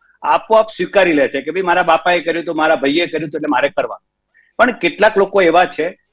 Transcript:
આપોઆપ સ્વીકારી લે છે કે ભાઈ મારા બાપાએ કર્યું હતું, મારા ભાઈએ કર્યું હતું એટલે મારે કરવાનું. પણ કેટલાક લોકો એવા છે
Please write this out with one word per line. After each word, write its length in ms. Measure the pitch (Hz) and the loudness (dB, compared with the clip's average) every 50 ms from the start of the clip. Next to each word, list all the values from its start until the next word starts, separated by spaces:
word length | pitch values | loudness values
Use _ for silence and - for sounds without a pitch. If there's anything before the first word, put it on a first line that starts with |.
| _ _ _ _ | _ _ _ _
આપોઆપ 480 | - 147 156 170 - - 220 220 220 220 | -4 -2 -2 -2 0 2 2 2 2 2
સ્વીકારી 440 | - - 185 - - 196 185 175 160 | -2 -8 -6 -2 2 2 2 4 2
લે 140 | 143 135 120 | 2 0 0
છે 140 | - 135 | -2 -6
કે 100 | 135 151 | -8 -6
ભાઈ 100 | 156 185 | -6 -4
મારા 220 | 185 175 175 180 170 | -2 0 0 0 2
બાપાએ 360 | 165 165 165 - 180 175 175 | 2 2 2 2 0 0 0
કર્યું 240 | 147 165 160 170 156 | -2 -4 -6 -6 -6
હતું, 140 | 170 165 156 | -6 -4 -2
મારા 180 | 156 160 160 | 0 0 0
ભાઈએ 300 | 135 135 143 147 170 175 | 0 0 -2 0 0 -2
કર્યું 240 | 160 160 151 160 151 | -2 -4 -8 -8 -8
હતું 20 | 147 156 | -10 -8
એટલે 120 | 151 151 | -6 -4
મારે 200 | 139 123 139 139 | -2 -2 -2 -2
કરવાનું. 540 | - 143 131 113 101 - _ _ _ _ _ _ _ _ _ _ _ - | -2 -4 -6 -6 -6 -14 _ _ _ _ _ _ _ _ _ _ _ 0
પણ 140 | 226 254 | 0 0
કેટલાક 460 | 233 - - 269 - - 208 220 220 196 | 0 -2 -4 -4 -2 2 2 2 2 2
લોકો 240 | 196 190 - 196 | 0 0 2 2
એવા 240 | 185 165 160 175 180 | 2 4 4 4 2
છે 340 | - - - 156 180 196 _ _ _ | 2 0 -6 -6 -6 -8 _ _ _